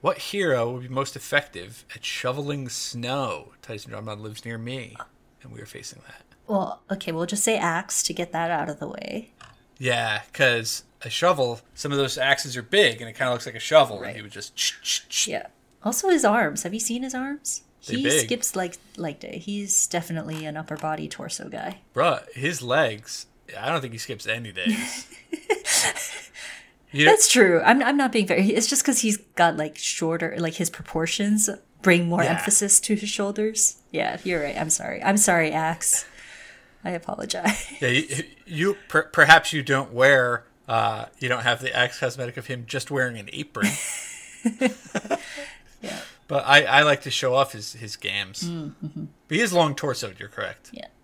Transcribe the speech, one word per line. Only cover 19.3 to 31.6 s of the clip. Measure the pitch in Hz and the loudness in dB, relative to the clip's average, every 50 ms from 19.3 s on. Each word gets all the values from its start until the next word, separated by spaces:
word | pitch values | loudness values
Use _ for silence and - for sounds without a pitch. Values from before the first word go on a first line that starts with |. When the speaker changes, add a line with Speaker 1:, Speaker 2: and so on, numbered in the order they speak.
| - 170 | -14 -12
Speaker 2:
He's | 165 - 202 202 202 196 - - - | -10 -8 -8 -8 -4 -2 0 2 2
definitely | - - 175 165 - 170 160 156 160 160 156 156 | 2 0 -4 -4 -4 -6 -6 -6 -6 -8 -8 -8
an | 156 151 | -8 -8
upper | 156 156 - 151 | -8 -8 -8 -10
body | 151 - 156 156 156 156 | -6 -4 -6 -4 -4 -6
torso | 156 - - - 160 - - - - | -10 -10 -12 -10 -10 -10 -10 -10 -10
guy. | - - - - 180 - _ _ _ | -10 -10 -10 -10 -12 -12 _ _ _
Speaker 1:
Bruh, | 123 143 170 143 - - - - | 0 2 2 2 0 -4 -12 -12
his | 123 127 156 175 131 | -4 -4 -4 -4 -4
legs, | 120 120 123 151 156 120 110 107 107 - - - - _ _ _ _ - - | -2 0 2 2 2 2 0 -6 -12 -14 -14 -14 -14 _ _ _ _ -18 -14
I | - 107 131 | -8 -4 -2
don't | 165 165 | -2 -2
think | 135 127 113 | -4 -6 -10
he | 110 | -10
skips | - - 123 101 - | -10 -10 -10 -10 -6
any | - 110 117 117 110 92 | -6 -6 -6 -6 -10 -8
days. | 92 - - 214 220 240 - - - - - - - - _ - | -4 0 0 0 0 -2 -6 -8 -10 -12 -14 -20 -20 -12 _ -12
Speaker 2:
<laughs> | - - - 440 - - - - - - - - - - - - - - - _ - - - - - - - _ _ _ _ - | -12 -2 -2 -4 -2 0 0 2 2 2 2 -2 -2 -8 -10 -10 -14 -16 -16 _ -18 -16 -16 -16 -18 -20 -20 _ _ _ _ 2
Speaker 1:
You | 143 147 | 6 8
know | 196 | 8
Speaker 2:
That's | 427 427 - - | 8 8 8 6
true. | - 247 214 185 175 165 - | 8 8 8 8 6 6 8
I'm, | - 233 269 269 | 6 6 6 6
I'm | 240 269 | 2 2
not | 285 277 254 - | 2 2 2 2
being | 233 202 | 2 2
very, | 185 185 160 190 202 220 | 4 4 4 4 4 4
it's | - 226 - | 2 2 2
just | 285 - - | 0 2 2
'cause | - 262 - | 2 2 2
he's | - 220 208 208 - _ _ | 2 0 0 -2 -4 _ _
got, | - 175 170 160 | 4 4 4 4
like, | - 151 151 147 | 2 -4 -4 -6
shorter, | - - - - - 170 160 165 165 165 160 - - | -6 -6 -4 -4 -2 0 0 0 0 -2 -4 -4 -2
like, | 170 160 160 | -4 -4 -2
his | - 175 165 | -2 -4 -4
proportions | - - - - - 160 160 165 - - 208 202 208 214 208 - 196 - | -4 -8 -16 -6 -2 -2 0 0 0 -2 2 2 2 2 2 0 -2 -6